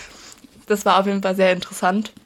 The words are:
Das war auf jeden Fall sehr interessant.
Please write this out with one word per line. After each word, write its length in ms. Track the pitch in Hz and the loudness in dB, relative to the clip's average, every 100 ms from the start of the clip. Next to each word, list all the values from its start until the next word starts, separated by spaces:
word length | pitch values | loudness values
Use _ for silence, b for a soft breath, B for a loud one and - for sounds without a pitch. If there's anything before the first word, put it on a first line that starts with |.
| B B B B - - - | B B B B -20 -20 -4
Das 180 | 208 | -2
war 140 | 202 185 | 2 2
auf 80 | 196 | 2
jeden 160 | 196 | -2
Fall 140 | 196 190 | -2 2
sehr 160 | 185 | 2
interessant. 600 | 180 - - 185 202 214 - | 2 -4 -4 -2 0 -4 -12